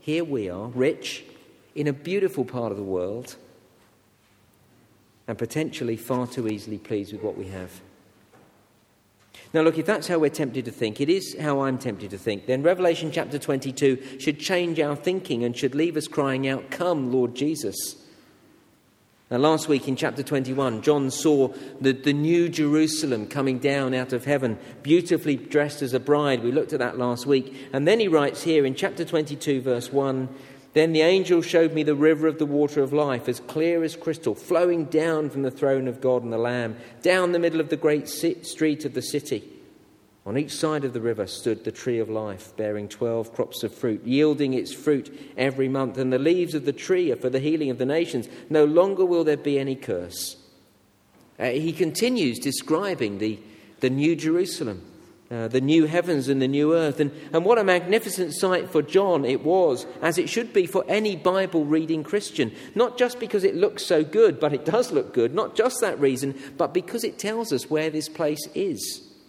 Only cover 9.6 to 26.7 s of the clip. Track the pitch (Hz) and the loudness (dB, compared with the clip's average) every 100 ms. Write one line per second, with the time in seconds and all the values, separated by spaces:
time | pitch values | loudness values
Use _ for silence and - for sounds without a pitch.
9.6 | 160 160 151 202 160 175 151 - 143 123 | 4 4 0 -2 0 2 2 0 -4 -4
10.6 | 117 - 113 107 143 190 185 - 151 139 | -8 -4 -4 -2 0 0 0 -6 -2 0
11.6 | 135 127 127 98 101 98 117 101 - 131 | 0 -2 -6 -8 -10 -6 -4 -4 -2 0
12.6 | 151 180 180 165 165 160 143 143 - 139 | 2 4 2 2 -2 -4 -4 -6 -4 -4
13.6 | 135 127 143 131 - - - 147 - 185 | -4 2 2 2 -4 -6 -4 -4 -2 0
14.6 | 175 160 147 143 - 185 185 123 120 120 | 0 0 -2 0 -2 -4 -2 -2 -2 -2
15.6 | 139 135 170 151 139 - 139 131 135 135 | -2 0 -2 -2 -4 -2 0 0 -2 -4
16.6 | - - 175 165 131 127 123 120 147 160 | -6 -4 0 0 0 0 0 0 -2 -2
17.6 | 107 95 - - - - _ _ _ _ | -6 -6 -10 -12 -20 -20 _ _ _ _
18.6 | _ _ _ _ _ _ _ 120 147 160 | _ _ _ _ _ _ _ 2 4 2
19.6 | 156 143 - 127 156 - 135 143 127 131 | 2 0 0 -2 -2 -4 -2 -2 -2 -2
20.6 | 135 110 104 147 135 127 160 147 131 - | -2 0 2 2 2 0 2 4 4 0
21.6 | - - 131 127 147 143 151 175 170 156 | -16 -2 0 2 0 0 2 2 2 0
22.6 | 151 151 156 156 147 120 104 143 135 127 | 2 4 2 0 -2 -2 -4 -2 -2 0
23.6 | 139 139 131 127 127 123 123 143 127 110 | 0 0 0 -2 -2 -4 0 2 2 0
24.6 | - - 139 170 170 165 156 139 - 151 | -8 -14 4 4 4 0 0 -2 0 0
25.6 | 147 - 135 127 120 147 147 127 117 135 | 0 -2 -2 -2 2 2 4 2 2 0
26.6 | 123 | 0